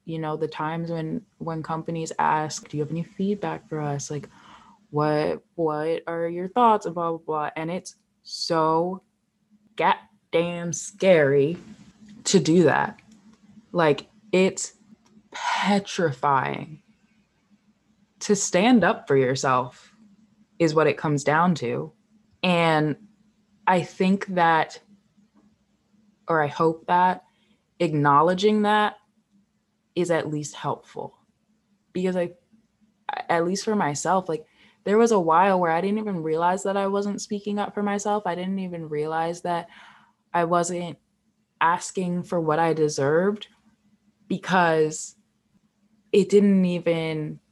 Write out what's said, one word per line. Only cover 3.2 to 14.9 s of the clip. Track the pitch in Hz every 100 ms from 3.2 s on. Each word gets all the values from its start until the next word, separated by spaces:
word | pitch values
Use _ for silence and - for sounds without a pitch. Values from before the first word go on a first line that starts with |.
| 196 202 165 160 -
for | 156
us?" | 147 143 -
Like, | 147 - - - - - _ _
"What, | 147 151 151 170 160 - -
what | 160 151 160 165 -
are | 170 170
your | 175 185
thoughts?" | 247 233 214 208
And | 170
blah, | 170
blah, | 165
blah. | 160 156 151 -
And | 160
it's | 180 - - _ _
so | - - - 165 160 160 175 185 _ _ _ _ _ _ _ -
goddamn | 165 - - _ _ 165 170 175 170
scary | 160 - - 185 170 139 143 139 175 - - - _ - - -
to | 190
do | 151 170
that. | 156 127 - - _ - _ _ _ - _
Like, | 175 160 143 - _ _
it's | 185 185 - - - _